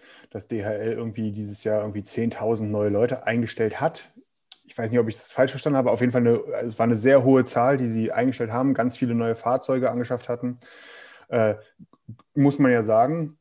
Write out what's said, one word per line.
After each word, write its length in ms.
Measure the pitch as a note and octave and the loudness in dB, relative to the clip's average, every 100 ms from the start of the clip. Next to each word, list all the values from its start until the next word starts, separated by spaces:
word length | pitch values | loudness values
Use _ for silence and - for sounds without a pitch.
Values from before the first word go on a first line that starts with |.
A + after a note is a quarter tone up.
| - - - | -20 -20 -16
dass 180 | C3 - | -14 -8
D 160 | A2 | -6
H 80 | G2+ | -4
L 220 | G#2 A2 | -4 -4
irgendwie 400 | A#2 A#2 G#2+ G#2+ | -4 -6 -6 -6
dieses 320 | G#2 G#2 G2+ A2 | -6 -10 -6 -2
Jahr 160 | G#2+ | -2
irgendwie 220 | G#2+ G2+ | -2 -8
zehntausend 680 | G2 - A#2 - A2 A2 G#2+ | -8 -4 -4 -2 -2 -2 -2
neue 160 | G#2+ G#2 | 0 0
Leute 400 | G2+ A#2+ C3+ G#2+ | 2 0 0 -2
eingestellt 540 | A#2 A2+ - A2 - | -2 -2 -2 -2 0
hat. 320 | D#3 - - - _ _ _ - | -4 -4 -20 -20 _ _ _ -20
Ich 140 | _ - | _ -8
weiß 140 | A2 | -2
nicht, 80 | B2 | 0
ob 80 | A2 | 0
ich 60 | - | -4
das 180 | - | -8
falsch 180 | - C3 | 0 0
verstanden 240 | C3+ D#3 C3+ | 0 -2 0
habe, 160 | B2 | 2
auf 80 | A2+ | 2
jeden 140 | B2 | 2
Fall 80 | B2 | 2
eine, 180 | A#2 A#2 - - | 2 2 -2 -8
es 160 | A#2+ A2 | -6 -2
war 60 | A#2 | 0
eine 100 | A2+ | 2
sehr 300 | B2 C#3 B2+ | 6 6 6
hohe 180 | C3 | 4
Zahl, 320 | B2 B2 B2 C#3 | 4 2 2 2
die 140 | A#2+ | 0
sie 240 | A2+ A2 | -2 -2
eingestellt 400 | A2 B2+ B2 A2+ | 0 -2 -2 -4
haben, 200 | A#2 C#3 B2 | -2 0 0
ganz 200 | B2 - | -2 -2
viele 180 | B2 | -2
neue 220 | A#2 A#2 A2+ | 0 0 -2
Fahrzeuge 560 | A#2 B2+ - C3 B2 | -2 -2 0 -2 0
angeschafft 380 | A#2+ A#2+ B2 - | -2 -4 -6 -6
hatten. 280 | A#2+ B2 B2 - - - - - - - | -6 -6 -8 -16 -20 -20 -20 -20 -20 -4
Äh, 280 | A#2 A2 G#2 - _ - _ - A#2 _ | 0 2 0 -10 _ -20 _ -20 -20 _
muss 260 | C#3+ C#3 C#3 | 2 2 4
man 120 | C3+ | 4
ja 100 | A#2+ | 4
sagen, 540 | G#2+ A2 C3 E3 D3+ - | 4 4 2 0 -6 -2